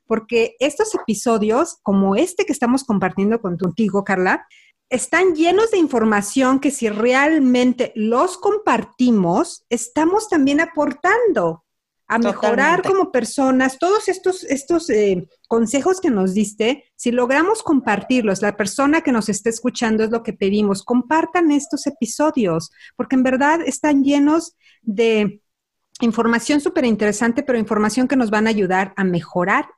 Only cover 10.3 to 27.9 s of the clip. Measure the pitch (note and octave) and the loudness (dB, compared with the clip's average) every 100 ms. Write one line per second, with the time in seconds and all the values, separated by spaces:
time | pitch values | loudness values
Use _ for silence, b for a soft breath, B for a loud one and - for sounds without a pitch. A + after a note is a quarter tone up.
10.3 | E4 C4+ C#4+ E4 D4+ D4 - F4+ A4+ A4+ | 0 2 2 0 -2 -4 -2 0 2 2
11.3 | A3+ E3+ E3 _ _ _ _ - A3+ G#3+ | 2 -2 -4 _ _ _ _ -4 0 0
12.3 | F#3+ G#3+ A3+ D4 F4+ F#4 F#4+ F4 B3 A#3 | 0 0 2 2 2 2 0 2 -2 -2
13.3 | - C4 C4 C4 C4 F4 G#4+ G4 F#4 F#4 | -2 2 2 0 0 0 0 0 -2 -4
14.3 | F4+ - C#4 - E4+ D#4+ G#3+ G3+ F3+ - | -4 -6 -6 -2 -2 0 0 2 0 -6
15.3 | _ - A3+ G#3+ C#4 F4 F#4 E4 G#3 F#3+ | _ -4 -2 0 0 0 0 0 0 0
16.3 | G3 G#3+ - A3 C#4+ _ _ A#3+ B3 B3 | 0 -2 -2 -2 -2 _ _ -2 0 0
17.3 | C#4 F4 A4 - C#4 A3 G3 - B3+ G#3+ | 2 2 0 0 0 2 -2 0 0 2
18.3 | F#3+ G#3 G3+ G3+ - C#4 D#4+ D#4 A#3 G#3+ | 0 -2 -2 -6 0 0 2 0 -2 -2
19.3 | G3 A3+ A3+ B3 - A3+ A3 A3 A#3 A3+ | -4 -4 -4 -6 -4 -2 0 0 -2 -6
20.3 | - G3 G#3 G3+ G3 - B3 B3 D#4 E4 | -4 -2 0 0 -2 -2 -2 0 0 0
21.3 | F4+ D#4+ D4 C#4+ D4 C#4+ C#4+ A3+ - D4+ | 0 2 2 -2 -6 -6 -6 -8 -2 -2
22.3 | D4 F#3 E3 - B B - - C4 B3+ | 0 0 -2 -6 B B -10 -2 0 2
23.3 | B3+ C#4+ E4 C4+ - D4+ C#4 C4+ C#4+ C#4+ | 2 2 2 -2 -2 0 2 2 4 4
24.3 | E4 E4 _ b b A3 G3+ A3+ A3 G#3 | 2 -2 _ b b -8 0 2 2 0
25.3 | - _ _ _ _ _ - A#3 A3+ A#3 | -4 _ _ _ _ _ -4 -2 0 0
26.3 | A#3 C4+ D4 F4+ D#4+ A#3+ G#3 G#3 G#3 A#3 | 0 0 0 0 0 0 0 0 0 -2
27.3 | A#3 C#4 A#3 G#3 G#3+ G#3+ | -2 -2 -2 -2 0 0